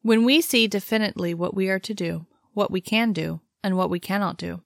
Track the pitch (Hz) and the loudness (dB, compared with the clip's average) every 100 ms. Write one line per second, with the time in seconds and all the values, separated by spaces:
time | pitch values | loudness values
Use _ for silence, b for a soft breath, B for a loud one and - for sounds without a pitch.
0 | 220 220 233 302 330 247 220 202 - 220 | 4 4 6 4 4 4 4 0 -2 -2
1 | 208 - 175 170 175 196 190 190 - 208 | 0 -2 -4 -2 -4 -2 -2 -2 -4 -6
2 | 170 165 165 _ _ 202 202 185 - 220 | -4 -6 -10 _ _ -4 -2 -2 0 0
3 | 233 170 160 165 _ _ 196 185 185 175 | 2 0 -4 -8 _ _ -2 0 0 -2
4 | - 196 190 170 170 170 | -2 -2 -2 -4 -10 -10